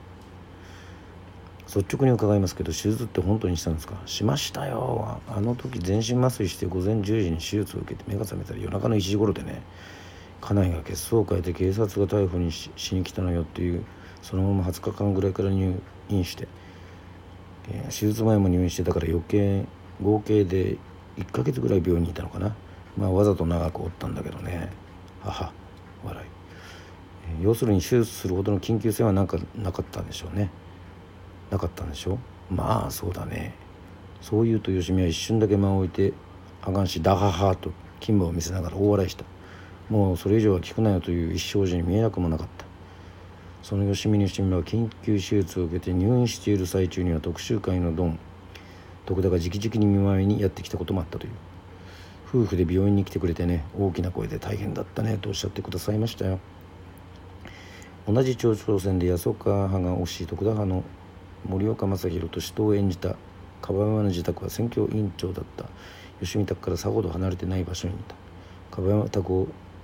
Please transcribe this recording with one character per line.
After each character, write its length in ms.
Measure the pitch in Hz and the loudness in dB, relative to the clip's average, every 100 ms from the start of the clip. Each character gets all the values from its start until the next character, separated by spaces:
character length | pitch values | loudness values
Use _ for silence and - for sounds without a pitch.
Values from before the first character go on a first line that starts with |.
| - - - - - - - - - - - - - - - - - | -12 -20 -20 -20 -20 -20 -18 -18 -18 -18 -18 -18 -18 -18 -18 -18 -2
率 220 | 104 95 127 | 0 0 4
直 100 | 135 | 4
に 60 | |
伺 240 | 117 107 101 | 6 6 4
い 20 | |
ま 80 | 95 | 4
す 80 | |
け 80 | - | 0
ど、 60 | 85 | -4
手 200 | 82 104 | 0 0
術 140 | 110 | 0
っ 20 | 117 | 0
て 140 | - | 0
本 200 | 87 107 | 2 2
当 80 | 95 | 2
に 80 | 82 | 0
し 80 | |
た 60 | - | 0
ん 40 | |
で 60 | 80 | -4
す 80 | - | -4
か？ 60 | 95 - | -12 -8
し 160 | - | -2
ま 140 | 104 139 | 0 0
し 160 | - | -2
た 140 | - - | -6 -4
よ。 520 | 117 127 - - - - | -2 -2 -2 -2 -8 -6
あ 140 | 101 | -2
の 140 | 110 | 0
時 260 | 120 131 120 | -2 -4 -4
全 220 | 90 104 113 | 0 2 2
身 180 | 123 | 4
麻 60 | 127 | 4
酔 180 | 127 98 | 2 -2
し 100 | - | -2
て 80 | 92 | -2
午 140 | 92 | 0
前 200 | 92 113 | 2 2
十 220 | 98 113 | 2 2
時 80 | 90 | 2
に 80 | 80 | 0
手 40 | - 104 | -2 -2
術 200 | 95 92 | -2 -4
を 40 | |
受 140 | - | -8
け 60 | - | -8
て 40 | - | -6
目 100 | 101 | -4
が 80 | |
覚 120 | 101 95 | -4 -6
め 80 | |
た 80 | 95 | -8
ら 80 | 98 | -6
夜 100 | 98 | -4
中 180 | 98 117 | -2 2
の 60 | |
一 140 | 107 92 | 2 2
時 80 | 101 | 2
頃 160 | 107 | 2
で 100 | 85 | 2
ね。 200 | - - - - - - - - - - | -4 -10 -12 -18 -18 -18 -18 -18 -18 -12
家 120 | - | 0
内 160 | 101 92 | 4 4
が 120 | 82 | 2
血 140 | - 92 | -4 -8
相 260 | - 113 | 2 2
を 20 | |
変 140 | 92 92 | 4 2
え 40 | |
て 100 | 85 | 0
警 200 | 82 92 | 0 2
察 260 | 98 107 101 | 2 0 2
が 80 | 95 | 2
逮 220 | 104 98 | 2 2
捕 100 | 90 | 2
に 140 | 87 | -2
し、 180 | 78 - - | -2 -10 -10
し 180 | - | -4
に 100 | 98 | -2
来 80 | 87 | -2
た 100 | - | -2
の 80 | 90 | -2
よ 120 | 85 | 0
っ 20 | |
て 180 | 80 - | -2 -2
い 140 | 87 87 | -2 -2
う、 80 | - - - - | -6 -14 -20 -18
そ 140 | - 92 | -6 0
の 60 | |
ま 120 | 95 | 2
ま 100 | 98 | 2
二 80 | 90 | 0
十 80 | 87 | -2
日 120 | - | -4
間 220 | - 101 | 0 0
ぐ 60 | 95 | 2
ら 80 | 98 | 2
い 20 | |
か 120 | 92 | 2
ら 60 | 98 | 2
入 300 | 95 95 92 - - - | 2 2 0 -6 -14 -2
院 160 | 101 | 0
し 100 | 87 | 0
て、 120 | - - - - - - - - - - - - - - | -4 -12 -14 -20 -20 -18 -18 -20 -20 -20 -20 -20 -16 -10
え 140 | 98 | -8
ー、 0 | - | -8
手 220 | - 107 | 0 0
術 160 | 107 | 2
前 140 | 110 107 | 4 6
も 100 | 95 | 6
入 120 | 90 | 4
院 80 | 87 | 2
し 60 | |
て 80 | - | 0
た 100 | 87 | 0
か 60 | 87 | 0
ら 80 | 85 | 2
余 160 | 82 - | 0 2
計、 380 | 104 101 98 - - - - | 2 4 2 -2 -10 -18 -2
合 180 | 98 107 | 2 2
計 240 | 104 107 | 4 4
で 340 | 95 95 90 - - - - - | 4 2 0 -2 -8 -20 -18 -12
一 80 | 95 | -6
ヶ 140 | - | -2
月 160 | 127 127 | 0 0
ぐ 80 | 117 | 2
ら 80 | 101 | 2
い 20 | |
病 180 | 85 85 | 4 2
院 60 | |
に 80 | 85 | 2
い 20 | |
た 120 | 82 | -2
の 40 | 87 | -8
か 120 | 90 | -4
な。 140 | 101 107 - - - - | -4 -4 -14 -20 -12 -2
ま 80 | 98 | 2
あ、 60 | |
わ 120 | 92 | 6
ざ 100 | 104 | 6
と 120 | 92 82 | 4 2
長 240 | 85 85 | 2 0
く 120 | - | -4
お 40 | 90 | -8
っ 40 | - | -6
た 120 | - | -8
ん 60 | - | -6
だ 60 | |
け 80 | - | -8
ど 80 | - | -8
ね。 300 | - 87 - - - - - - | -8 -6 -8 -10 -16 -20 -20 -12
は 80 | - | -10
は、 220 | - - - - - - - | -6 -8 -10 -20 -20 -20 -14
笑 180 | - - | -12 -12
い。 40 | - - - - - - - - - - 85 82 | -14 -16 -18 -18 -18 -18 -18 -18 -20 -16 -8 0
え 20 | |
ー、 40 | |
要 100 | 95 | 4
す 100 | 113 | 4
る 80 | 120 | 6
に 60 | 98 | 4
手 200 | - 123 | 6 4
術 60 | 113 | 4
す 220 | - 95 | 0 -2
る 60 | |
ほ 80 | 92 | 0
ど 80 | 101 | 2
の 60 | 101 | 0
緊 220 | - 113 | 2 0
急 120 | 110 | 2
性 120 | 104 | 2
は 80 | 117 | 4
な 80 | 98 | 4
ん 40 | 95 | 2
か 120 | 82 82 117 | 0 -4 -6
な 140 | 95 | -6
か 120 | - | -4
っ 20 | 90 | -6
た 100 | - | -6
ん 60 | 85 | -8
で 60 | |
し 100 | - | -8
ょ 40 | 87 | -6
う 60 | 90 | -2
ね。 140 | 95 - - - - - - - - - - | -2 -4 -18 -20 -20 -20 -20 -20 -20 -18 -6
な 60 | 95 | -4
か 100 | 82 | -4
っ 20 | |
た 140 | - | -4
ん 60 | 78 | -8
で 40 | |
し 140 | 76 92 | -6 -4
ょ 100 | 107 - - - | -4 -6 -16 -6
う。 40 | |
ま 320 | 95 - - - | -2 0 0 0
あ、 40 | |
そ 200 | - 92 | -4 -6
う 20 | |
だ 140 | 90 - | -6 -6
ね。 280 | - - - - - - - - - | -6 -8 -10 -18 -20 -20 -20 -18 -16
そ 180 | - 107 | 0 4
う 40 | |
言 120 | 117 110 | 4 2
う 40 | |
と、 100 | - | 2
よ 100 | 92 | 0
し 80 | 87 | 2
み 120 | 92 | 4
は 40 | 87 | 4
一 60 | |
瞬 260 | 80 - 110 | 2 2 4
だ 80 | 104 | 6
け 100 | 104 | 6
間 140 | 98 | 4
を 80 | 98 | 4
置 80 | 92 | 2
い 20 | |
て、 260 | - 98 - - - - - | 2 2 0 -10 -18 -18 -10
あ 100 | - | -2
か 80 | 95 | 0
ん 80 | 95 | 0
し、 120 | 80 | 2
ダ 140 | 82 | 4
ハ 160 | 95 101 | 6 4
ハ 240 | 85 98 | 6 4
と 160 | 90 - - - - | 4 -2 -8 -14 -10
金 180 | - 104 | 2 4
歯 60 | |
を 80 | 85 | 4
見 100 | 85 | 0
せ 100 | 82 | -2
な 80 | 90 | -2
が 100 | 85 | -2
ら 60 | 92 | 2
大 140 | 104 | 4
笑 160 | 101 90 | 6 4
い 40 | |
し 40 | |
た。 100 | - - - - - - - - | -2 -12 -14 -18 -18 -18 -14 0
も 240 | 110 95 | 4 4
う 20 | 87 | 4
そ 140 | 98 | 4
れ 80 | 110 | 6
以 20 | |
上 140 | 107 | 6
は 60 | 92 | 4
聞 140 | - | 2
く 60 | - | 2
な 100 | 110 | 4
よ 100 | 92 | 4
と 100 | 82 | 2
い 80 | 87 | 0
う 0 | |
意 80 | 82 | 0
思 60 | |
表 60 | 85 | -2
示 380 | - 104 95 87 | 0 2 2 2
に 60 | |
見 120 | 85 101 | 2 4
え 40 | |
な 100 | 113 | 2
く 80 | 92 | 2
も 80 | 87 | 0
な 100 | 78 | 0
か 60 | |
っ 40 | 78 - | -4 -12
た。 60 | - - - - - - - - - - | -18 -18 -20 -20 -20 -18 -20 -20 -18 -16
そ 140 | - 101 | -4 0
の 80 | |
よ 100 | 98 | 2
し 140 | 98 107 | 2 4
み 100 | 104 | 4
の 40 | |
よ 60 | 98 | 4
し 120 | - | 2
み 100 | 95 | 2
は 100 | 92 | 2
緊 260 | 82 110 113 - | 2 0 0 -2
急 140 | - 104 | 2 2
手 260 | 90 104 | 4 2
術 180 | 90 92 | 2 0
を 40 | |
受 140 | 85 85 | -2 -2
け 20 | |
て 120 | 92 | 0
入 160 | 90 98 123 | 2 4 4
院 100 | 120 | 4
し 120 | - | 0
て 120 | - | 0
い 60 | 101 | 2
る 80 | 90 | 2
最 220 | 95 92 | 2 2
中 140 | 92 | 2
に 100 | 90 | 2
は、 80 | 80 | 2
特 200 | 85 82 | -2 -6
集 200 | - 113 | -2 -2
会 200 | - 90 | 0 0
の 140 | 85 | 2
ド 120 | 80 87 | 2 0
ン、 120 | 82 - - - - - - - - - | 0 -8 -18 -18 -18 -18 -20 -20 -14 -4
徳 160 | 92 | 2
田 60 | 92 | 2
が 80 | 90 | 2
直 140 | 85 | 0
々 240 | 101 110 107 | -2 -2 4
に 100 | 104 | 6
見 120 | 98 | 6
舞 260 | 98 98 | 6 4
い 20 | 98 | 4
に 140 | 104 | 4
や 80 | 98 | 2
っ 20 | |
て 120 | - | 0
き 60 | 87 | -8
た 100 | - | -6
こ 60 | |
と 100 | 85 | -2
も 60 | 98 | -2
あ 40 | |
っ 20 | 82 | -2
た 120 | - | -6
と 80 | - | -10
い 40 | |
う。 20 | 101 - - - - - - - - - | -12 -16 -18 -18 -18 -18 -18 -18 -18 0
夫 160 | 127 104 | 2 4
婦 100 | 90 | 4
で 60 | |
病 260 | 85 90 101 | 4 4 6
院 80 | 101 | 4
に 80 | |
来 60 | 95 | 2
て 80 | - | 0
く 80 | 87 | 0
れ 80 | |
て 100 | 82 | 0
ね、 200 | 87 87 73 - | 2 0 -2 0
大 140 | 98 | 0
き 80 | 85 | 0
な 100 | 90 | -4
声 160 | - 53 | -2 -4
で 120 | - | -4
「大 160 | - 101 | -4 -4
変 160 | 101 | -4
だ 100 | 101 | -4
っ 20 | 95 | -6
た 160 | - | -2
ね」 160 | 110 107 | 0 0
と 80 | 104 | -2
お 40 | |
っ 20 | |
し 100 | 95 | -4
ゃ 40 | 98 | -4
っ 20 | |
て 100 | - | -6
く 100 | 95 | -6
だ 80 | 92 | -6
さ 140 | - | -2
い 60 | 107 | 0
ま 80 | 113 | 0
し 100 | - | 0
た 80 | |
よ。 160 | 98 92 - - - - - - - - - - - - - - - - - | -2 -2 -6 -20 -20 -20 -20 -20 -20 -20 -18 -18 -18 -18 -18 -18 -18 -10 0
同 140 | 110 | 2
じ 140 | 131 123 | 4 4
町 200 | 117 104 | 2 2
長 240 | - 101 | 2 0
選 180 | 95 92 | 2 2
で 80 | 87 | 2
安 220 | 90 - | 2 0
岡 220 | - - | 0 2
派 300 | 101 98 95 | 2 2 2
が 160 | 90 90 | 0 0
推 80 | 87 | -2
し、 200 | - 85 | -4 -6
徳 180 | - 101 | -2 0
田 60 | |
派 120 | 107 | 0
の 180 | 101 92 - - - - - - 104 | 0 0 -4 -12 -18 -20 -20 -12 -4
森 220 | 95 104 | 0 0
岡 180 | 107 98 | 0 0
正 220 | 95 92 | 0 -2
弘 240 | 82 82 | -2 -4
と 80 | 87 | -6
死 140 | - | -6
闘 80 | - | 0
を 120 | 107 | 2
演 140 | 101 98 | 4 4
じ 80 | 90 | 2
た 200 | 92 - - - - - | -2 -4 -10 -18 -18 -12
樺 180 | - 95 | -2 2
山 240 | 107 107 | 2 4
の 60 | 104 | 2
自 140 | 87 | 0
宅 200 | 87 85 | -2 -2
は、 80 | 95 | -4
選 160 | - 117 | -2 -2
挙 200 | - 104 | 0 0
委 60 | 110 | 0
員 160 | 104 - | -2 -2
長 160 | 92 | -6
だ 100 | 92 | -6
っ 20 | - - | -8 -12
た 100 | - - - - - - | -14 -14 -18 -18 -18 -8
吉 180 | 90 107 | -4 0
見 80 | 95 | 0
宅 140 | 90 | -2
か 80 | - | -2
ら 60 | 90 | -2
さ 120 | 101 | 0
ほ 120 | 107 | 0
ど 80 | 90 | 0
離 200 | 82 95 | 0 -2
れ 60 | 90 | -2
て 80 | |
な 120 | 87 95 | -2 -2
い 60 | |
場 100 | 85 | -2
所 120 | 87 87 | -4 -6
に 80 | |
い 20 | 92 - | -6 -10
た。 60 | - - - - - - | -14 -18 -18 -18 -20 -12
樺 180 | - 92 | -2 2
山 200 | 104 107 | 4 2
宅 240 | 104 90 | 0 2
を 140 | 92 95 - - - | 2 0 -4 -16 -18